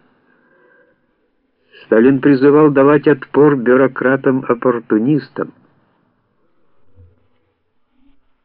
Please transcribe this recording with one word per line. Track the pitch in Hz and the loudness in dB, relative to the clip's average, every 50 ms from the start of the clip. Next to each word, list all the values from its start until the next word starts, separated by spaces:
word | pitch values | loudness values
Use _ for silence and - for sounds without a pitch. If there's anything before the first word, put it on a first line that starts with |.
| _ _ _ _ _ _ _ _ _ _ _ _ _ _ _ _ _ _ _ _ _ _ _ _ _ _ _ _ _ _ _ _ _ _ _ - - | _ _ _ _ _ _ _ _ _ _ _ _ _ _ _ _ _ _ _ _ _ _ _ _ _ _ _ _ _ _ _ _ _ _ _ -16 -8
Сталин | - 110 110 117 135 139 131 | -4 0 2 2 2 2 0
призывал | 131 143 143 123 131 143 143 151 156 151 | 0 0 0 2 2 2 4 4 2 2
давать | 143 135 135 143 147 147 147 156 | 2 2 2 2 2 2 2 0
отпор | 143 135 - - - 135 147 151 143 131 | -2 -2 -4 -6 0 2 2 2 2 0
бюрократам-оппортунистам, | 113 123 127 131 135 131 131 - - 127 135 135 135 139 131 131 131 - 123 117 - 127 120 117 110 - 113 107 113 135 156 139 - - - - 85 - - _ _ _ _ _ _ _ _ _ _ _ _ _ _ _ _ _ _ _ _ _ _ _ _ _ _ - - 90 90 87 _ _ _ _ _ _ _ _ _ _ _ _ _ _ _ _ 247 254 269 277 _ _ _ _ _ _ | 0 0 0 0 0 -2 -4 -4 -4 -2 -2 -2 -2 -2 -4 -4 -4 -6 -6 -4 -2 -4 -4 -4 -4 -4 -4 -2 -2 -2 -4 -4 -6 -8 -12 -12 -12 -12 -14 _ _ _ _ _ _ _ _ _ _ _ _ _ _ _ _ _ _ _ _ _ _ _ _ _ _ -20 -20 -20 -20 _ _ _ _ _ _ _ _ _ _ _ _ _ _ _ _ _ _ _ _ _ _ _ _ _ _ _